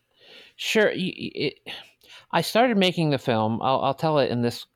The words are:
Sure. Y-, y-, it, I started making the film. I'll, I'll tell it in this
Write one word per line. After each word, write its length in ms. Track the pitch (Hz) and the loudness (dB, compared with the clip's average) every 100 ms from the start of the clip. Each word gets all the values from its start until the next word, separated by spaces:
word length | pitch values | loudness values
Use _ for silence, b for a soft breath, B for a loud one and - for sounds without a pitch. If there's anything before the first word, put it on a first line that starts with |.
| _ B B B B - | _ B B B B -10
Sure. 320 | - 220 208 | -2 2 2
Y-, 260 | - 185 - | 0 -6 -8
y-, 140 | 113 | -10
it, 200 | - 143 - - B B B B B B | -6 -8 -8 -14 B B B B B B
I 100 | 208 | -2
started 340 | - 214 254 208 | 2 2 4 4
making 320 | 185 170 156 | 2 2 0
the 100 | 135 | 0
film. 440 | - 113 110 113 | 0 0 2 0
I'll, 180 | 123 135 | 0 0
I'll 140 | 135 | -2
tell 240 | - 160 151 | -2 0 2
it 120 | 127 | 0
in 120 | 123 | 0
this 240 | 120 117 - | -2 -4 -12